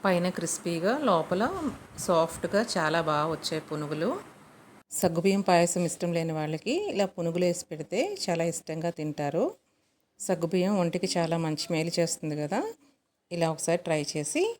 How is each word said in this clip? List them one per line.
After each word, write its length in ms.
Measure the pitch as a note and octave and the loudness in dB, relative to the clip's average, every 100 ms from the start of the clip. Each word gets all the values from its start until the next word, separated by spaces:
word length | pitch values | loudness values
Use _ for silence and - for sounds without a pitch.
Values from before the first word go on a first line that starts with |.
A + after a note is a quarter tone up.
| G3+ | 4
పైన 240 | F3+ F3+ F3 | 2 0 -2
క్రిస్పీగా, 560 | E3 - F3 E3 F3+ C#4 C4+ | -4 -4 -4 0 0 2 2
లోపల 340 | E3+ D#3 F#3 B3+ F#4+ D4+ - - - - | 2 2 0 0 -2 -6 -6 -16 -8 2
సాఫ్ట్గా 580 | E3+ E3 - E3+ G3+ A#3 F#3 | 2 2 -2 -2 0 0 0
చాలా 260 | D#3 E3 D#3+ | 2 2 2
బాగా 160 | D3 D#3 D#3 | 0 0 -2
వచ్చాయి 280 | - D#3 - | -4 -6 -6
పునుగులు. 380 | D3+ D3 D#3 F#3 F#4 - - - - - - _ - | -6 -4 -2 -2 -2 -8 -20 -20 -20 -20 -20 _ 0
సగ్గుబియ్యం 420 | F3+ E3 F#3+ G3 F#3+ | 0 2 2 2 4
పాయసం 340 | F3 E3+ F3+ E3+ | 6 6 2 -2
ఇష్టం 220 | - F3 E3+ | -2 -2 0
లేని 160 | E3 D#3 | 0 -2
వాళ్ళకి 360 | D3+ D#3 G#3 D#4+ G#4 | -2 -4 -2 -2 -2
ఇలా 140 | G3 G3 - | 0 -2 0
పునుగులు 280 | E3+ E3+ F3+ | -2 2 2
వేసి 160 | E3+ - | 0 -6
పెడితే 300 | D#3+ D3+ F#3+ F#4 G4 - | -10 -4 0 0 -2 -2
చాలా 180 | E3 E3 | 0 0
ఇష్టంగా 380 | E3 - D#3+ E3+ E3+ | -2 -6 -4 -4 -2
తింటారు. 460 | D3+ D3 C#3+ D#3+ D4 - _ _ _ _ _ _ - | -4 -2 -2 0 -2 -4 _ _ _ _ _ _ -4
సగ్గుబియ్యం 460 | F3 E3 F#3 F#3 G#3 | -2 2 2 2 2
ఒంటికి 260 | E3+ F3 F#3 F3+ | 2 0 0 0
చాలా 200 | D#3+ E3 D#3+ | 2 0 0
మంచి 180 | D3+ - | -2 -2
మేలు 180 | D#3+ E3 E3+ | -2 0 0
చేస్తుంది 360 | E3 - D#3 D3+ | 0 -2 -4 -4
కదా, 180 | D3+ G#3 G#4+ - _ _ _ _ _ F3 | -2 -2 -4 -8 _ _ _ _ _ 0
ఇలా 120 | D#3+ | 0
ఒకసారి 260 | D#3 - E3+ E3+ | 0 0 0 2
ట్రై 160 | D#3 D3 | -2 0
చేసి 300 | D#3 D3 D4+ G#4+ | -4 -2 0 0